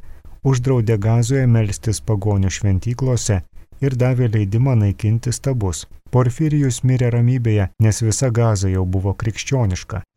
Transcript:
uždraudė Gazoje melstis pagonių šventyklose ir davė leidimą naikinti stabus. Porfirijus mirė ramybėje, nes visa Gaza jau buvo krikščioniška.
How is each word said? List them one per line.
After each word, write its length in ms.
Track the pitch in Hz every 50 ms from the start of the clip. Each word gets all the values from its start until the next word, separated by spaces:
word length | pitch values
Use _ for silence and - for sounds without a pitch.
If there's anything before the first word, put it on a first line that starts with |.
| - - - - - - - - -
uždraudė 540 | 135 135 123 123 131 131 120 107 113 113 101
Gazoje 460 | 101 110 117 120 117 113 139 135 131
melstis 540 | 120 117 113 110 104 104 - - 113 104 -
pagonių 500 | - - 107 98 101 107 101 98 98 92 -
šventyklose 840 | - - 101 95 90 - 117 123 - 135 131 123 110 - - 104 87 - - - - - - - -
ir 140 | 135 139 131
davė 320 | 120 123 127 127 120 127 117
leidimą 460 | 104 110 104 98 107 117 131 139 127
naikinti 560 | 113 104 101 92 - - 107 113 117 - 123 113
stabus. 540 | - - 139 135 120 101 92 82 - - - - - - - -
Porfirijus 680 | 127 123 120 120 - 160 151 151 147 143 131 120 - -
mirė 260 | 127 127 123 127 120 120
ramybėje, 540 | 117 120 120 131 127 117 113 107 104 95 92 - -
nes 220 | 110 110 101 - 113
visa 240 | 110 101 - 135 127
Gaza 400 | 107 117 117 113 107 92 98 95
jau 160 | 92 92 92
buvo 300 | 90 92 95 92 101 95
krikščioniška. 880 | - - 113 - - - - 135 131 117 95 90 - - - - - - _ _